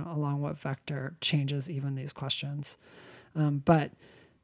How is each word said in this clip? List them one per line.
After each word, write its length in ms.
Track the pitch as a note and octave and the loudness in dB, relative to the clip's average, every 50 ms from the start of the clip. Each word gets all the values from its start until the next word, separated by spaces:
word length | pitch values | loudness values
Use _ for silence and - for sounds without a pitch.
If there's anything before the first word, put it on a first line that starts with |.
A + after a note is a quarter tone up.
| D3+ | -4
along 360 | E3+ D#3+ D3+ D3 C#3+ C#3+ C#3+ | -4 -2 -2 0 0 0 0
what 160 | C#3+ D3 D3+ | -2 -4 -4
vector 580 | C#3+ - C#3 C3+ - - - C#3+ C3+ C3 C#3+ E3 - | -4 -4 -6 -6 -6 -6 -6 -6 -4 -4 -6 -8 -4
changes 500 | - - D#3+ D3 C#3 C#3 C#3+ C#3 C3 F#3 | 0 2 2 2 2 2 0 -2 -4 -4
even 260 | D#3 C#3 C#3 C#3 C3+ | -4 -4 -2 -2 -4
these 180 | C3+ C3+ C#3+ - | -4 -6 -8 -8
questions. 640 | - C#3 C3+ - - C#3+ C#3+ C#3+ D3 C#3 - - _ - - - - - - - - - - - | -6 -4 -4 -2 -4 -4 -6 -6 -6 -6 -8 -10 _ -18 -20 -20 -20 -20 -20 -20 -20 -20 -8 0
Um, 260 | D#3 D3+ D3 C#3+ C#3 C#3 | 2 2 2 2 2 6
but, 260 | E3+ E3 D3+ D3 - - _ - - - - - - _ _ | 6 6 6 6 0 -6 _ -20 -20 -20 -20 -20 -20 _ _